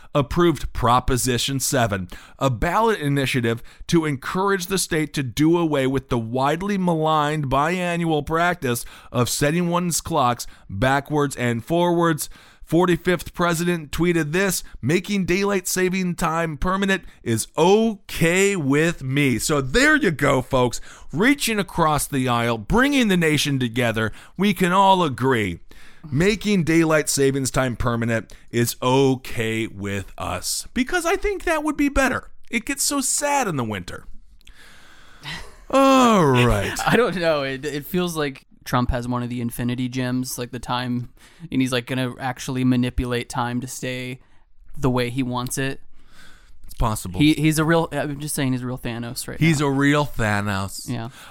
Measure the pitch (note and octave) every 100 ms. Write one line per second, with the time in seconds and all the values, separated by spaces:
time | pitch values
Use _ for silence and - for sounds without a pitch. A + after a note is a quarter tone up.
0 | - D3 C#3 E3+ F3 D3 - - A#2 B2
1 | - B2 C3 A#2+ - C3+ - C3+ A2+ G2
2 | F2+ - - - C3+ G#2+ E3+ G3 A3+ F#3+
3 | C#3+ C#3 C3 C3 A#2 A#2 - - - E3
4 | D#3 C3+ - F#3 G3 G3 F3+ F#3+ - D#3+
5 | D3+ D#3 C3 C#3 D#3 F3 E3 C#3+ C3 C3+
6 | - B2 A2+ B2 C#3+ E3 G3+ G3+ F3+ D#3+
7 | D#3 D#3 D3 D#3 C3+ C3+ D#3 F#3 F3 E3+
8 | E3 D3+ C#3 D#3+ F3 E3+ B2+ A#2+ - -
9 | - A2+ A#2 - D3 E3+ F3 F3 F3 D3+
10 | - D#3+ B2 A#2+ - - - G2 B2+ C#3
11 | C#3 D3+ C#3+ - A#2+ A#2 - E3+ F3 E3+
12 | E3+ D#3 - - - - - E3 F3+ E3+
13 | F3+ E3+ - - F3 D#3+ F3 F3 C#3+ -
14 | F3 E3 D3+ F3 G3 - - - A#2+ F#3
15 | G3 G3+ E3+ F#3 G3+ G3 - F#3 F#3 F#3+
16 | F3+ E3 E3 D#3+ E3 D3 F#3 F#3+ G3 F#3+
17 | - - - A2+ - - F3 G#3 A3+ G3+
18 | - - E3 F#3 G3 F#3+ C3+ C#3+ E3 D#3+
19 | C3 C#3+ C#3 A2 - D3 C3 A#3+ D4 D4
20 | F#3+ C#3 C#3 C3+ - B2+ B2 - - -
21 | - C#3+ B3 C#4+ - G#3+ F#3 - D#3 C#3+
22 | - C#3 B2+ A#2+ A#2 A2+ G#2+ A3+ C#4 C#4
23 | A3 F3+ D#3+ D3 D3 C3+ B2 A#2+ A#2 A2
24 | A2 - - - G3+ - F3 F#3+ G3 F#3+
25 | D#3+ A#2+ C3 A#2+ F#2+ E2 - - - -
26 | D#3 C#3 G3 A3 G#3 G3 D#3 E3 D#3+ D#3
27 | D3 C#3+ C3+ C#3 C3 C#3+ C3 G#2+ A#2+ A#2
28 | A#2 A2+ - - - A#2 A#2+ - B2+ C3+
29 | C3+ C3 - - A2 A2 A2 G2 G2 G2
30 | F2+ - F2 F2+ - - - A#3+ B3+ F4+
31 | E4 F#4+ G#4 F#4+ F4+ D#4 D4+ D4+ C#4 C#4
32 | C4 G#3+ - - - A3+ - C#4 - C#4+
33 | - - C#4+ C#4+ G#3+ C#3+ A2+ G2 F2 -
34 | - - - - - - - - - -
35 | - - C#3+ - - - - C4+ C4+ C4
36 | B3 G#3 C#3+ B2 A#2+ G#2 F#2+ - - B2
37 | A#3 F#3 E3 D3 C3+ C3 C#3+ D3 C#3 F3+
38 | F3 D#3+ D3 C#3 _ - - B2+ B2 B2+
39 | A#2+ B2 A#2+ B2 A#2 - B2 B2 B2+ C3
40 | B2 B2+ B2+ - A#2+ A#2+ - B2 B2 B2
41 | A#2+ - - - E3 C3 C3 B2 A#2+ C3
42 | B2+ - C3 B2+ - C3 B2+ B2+ B2 -
43 | B2 A#2+ B2 B2 A#2+ B2 B2 - B2+ B2+
44 | B2+ B2 _ - - - - - C#3 B2
45 | A#2+ C3 B2 B2 B2 C#3 C3+ C3 - -
46 | - - - - - - - - A#2+ G#2+
47 | F#2 F2 D3+ D#3 D#3 D#3 D#3 E3 E3 C#3+
48 | C#3+ C#3+ D3+ - C3 B2+ B2 B2+ B2 A2+
49 | A#2+ B2+ - G#2 D#3+ C#3+ C#3+ C3+ C#3+ D3
50 | C#3+ - A2 G#2 G#2 G2 G2 - - A#2+
51 | A2+ - -